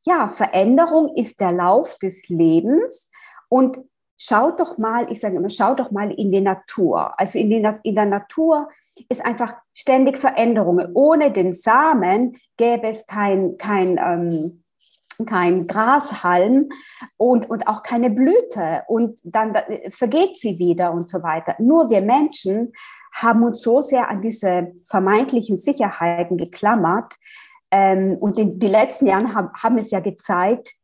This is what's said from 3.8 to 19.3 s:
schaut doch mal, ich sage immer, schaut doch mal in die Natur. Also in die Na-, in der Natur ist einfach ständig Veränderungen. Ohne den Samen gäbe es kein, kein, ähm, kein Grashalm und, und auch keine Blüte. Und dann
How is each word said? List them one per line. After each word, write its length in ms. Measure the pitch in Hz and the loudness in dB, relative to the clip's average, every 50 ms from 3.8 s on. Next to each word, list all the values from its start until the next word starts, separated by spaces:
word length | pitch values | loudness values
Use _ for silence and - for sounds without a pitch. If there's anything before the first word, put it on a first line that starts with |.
| - _ _ _ _ _ _ _ | -16 _ _ _ _ _ _ _
schaut 420 | - - 226 208 240 311 330 - | -6 0 2 2 2 2 0 -2
doch 180 | 349 - - - | -4 -6 -4 -6
mal, 320 | 220 220 220 240 240 - | -4 -2 -2 -2 -4 -4
ich 100 | 220 208 | -8 -8
sage 160 | - 214 185 | -6 -6 -4
immer, 140 | 175 175 202 | -4 -4 -4
schaut 300 | - - 208 202 269 269 | -2 0 0 0 0 0
doch 100 | 254 247 | -4 -6
mal 200 | 208 202 208 208 | -4 -6 -6 -6
in 200 | - - 220 196 185 | -6 -4 -2 0 0
die 80 | 196 | 2
Natur. 800 | 196 196 190 190 _ - - - 190 160 107 82 76 53 - - | 2 0 -2 -4 _ -16 -4 -2 0 0 0 0 -2 -4 -2 -4
Also 200 | 190 196 - 220 | -4 -2 -2 -2
in 120 | 226 208 | 0 0
die 100 | 214 226 | 0 2
Na-, 200 | 208 214 208 214 _ | 0 -2 -2 -2 _
in 120 | 226 202 | -4 -2
der 120 | 208 208 | 0 0
Natur 600 | 202 196 202 - _ - - 320 320 320 294 294 294 - _ _ _ _ - - _ | 0 -2 -4 -6 _ -4 -2 2 2 2 2 0 -6 -14 _ _ _ _ -20 -10 _
ist 160 | 254 - - | -8 -6 -4
einfach 300 | - 240 - 247 220 226 - _ _ _ | -6 -4 -4 -6 -8 -8 -16 _ _ _
ständig 440 | - - - 262 262 262 269 277 | -12 0 2 4 4 4 2 2
Veränderungen. 760 | 269 - 269 - - 226 233 233 214 196 175 175 180 180 175 175 | 0 -2 -2 0 2 0 2 2 2 2 2 2 0 0 0 2
Ohne 360 | 208 269 302 320 311 302 285 | 4 4 6 6 4 4 2
den 220 | 202 196 180 185 175 | 2 2 0 0 -2
Samen 840 | - - 220 220 254 294 320 311 247 185 180 190 214 247 247 - - _ _ _ | -2 0 2 4 4 4 4 2 2 2 2 2 2 0 -2 -4 -10 _ _ _
gäbe 320 | - 233 233 240 233 226 220 | 0 0 0 0 0 -2 -6
es 180 | 220 220 - | -8 -8 -12
kein, 500 | _ 196 208 208 202 196 190 190 180 - - | _ -6 -2 0 0 0 0 0 -2 -4 -6
kein, 400 | - 202 208 196 185 185 180 175 | -6 -4 0 0 0 0 0 0
ähm, 640 | - - 175 175 175 170 170 160 156 170 175 _ _ _ _ _ _ _ _ - _ _ - _ 226 | 0 0 -2 -2 -2 -2 -2 -4 -4 -6 -10 _ _ _ _ _ _ _ _ -20 _ _ -10 _ -8
kein 400 | 220 226 185 180 175 175 185 175 | -4 -2 0 0 2 0 0 -2
Grashalm 1040 | 175 - 202 220 233 262 294 277 - - - - 180 180 180 185 208 247 269 302 - - - - - - - - - _ | -4 -4 -2 0 2 2 2 0 -2 -10 -4 -2 0 2 2 4 4 4 2 2 0 -6 -20 -20 -20 -20 -20 -20 -20 _
und, 320 | _ 220 247 247 233 - - | _ 2 2 2 2 0 -2
und 160 | 226 202 - | -8 -6 -4
auch 160 | - 214 208 - | -4 -4 -4 -6
keine 280 | - 247 240 240 254 | -4 -2 0 0 0
Blüte. 720 | 208 220 262 269 370 480 453 - - 214 175 160 165 151 - - | 2 2 2 4 4 2 2 0 -6 -6 -4 -4 -4 -6 -4 -4
Und 300 | 220 226 233 226 226 _ _ | -2 -2 -2 -2 -4 _ _
dann 280 | 170 | -4